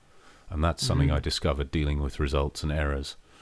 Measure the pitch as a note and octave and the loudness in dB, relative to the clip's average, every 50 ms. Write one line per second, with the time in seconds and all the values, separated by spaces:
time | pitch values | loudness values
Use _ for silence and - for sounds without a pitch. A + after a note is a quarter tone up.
0 | _ - - - - - - - - - - D2+ D#2+ E2+ D#2 - - - E2+ D2+ | _ -20 -20 -20 -20 -20 -20 -20 -14 -8 -2 0 2 2 2 0 0 0 2 4
1 | C#2+ C#2+ D2+ C#2+ C#2 D#2 - - - E2 C#2 C#2+ C#2 - - E2 D2 D2 D2 C#2+ | 4 4 2 2 0 -2 -2 0 0 0 0 0 -2 -2 -2 0 0 0 0 0
2 | C#2+ C#2 - - D2+ C#2 D#2 D2 C#2+ C#2+ - - - D2+ D2 D2+ D2 C#2+ C#2+ C#2 | -2 -2 -2 -2 -2 0 2 0 0 0 -2 -4 -4 -2 0 0 0 0 -2 -4
3 | C#2 - - - - - - - | -4 -8 -12 -16 -20 -20 -20 -20